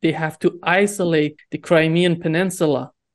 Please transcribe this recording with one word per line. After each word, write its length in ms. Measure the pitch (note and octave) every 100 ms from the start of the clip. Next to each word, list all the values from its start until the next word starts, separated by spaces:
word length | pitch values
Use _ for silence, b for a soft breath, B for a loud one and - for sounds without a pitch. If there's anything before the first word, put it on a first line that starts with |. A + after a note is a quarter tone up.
they 120 | D#3+
have 260 | D3+ D#3 -
to 180 | F3+ -
isolate 760 | E3+ F3+ G3+ G3+ F3 D#3 D3+ D3+ -
the 60 | D3+
Crimean 640 | - E3 D#3+ E3 F3+ E3+
Peninsula. 680 | E3+ D#3+ F#3+ F3+ D#3+ C3 B2+ _ _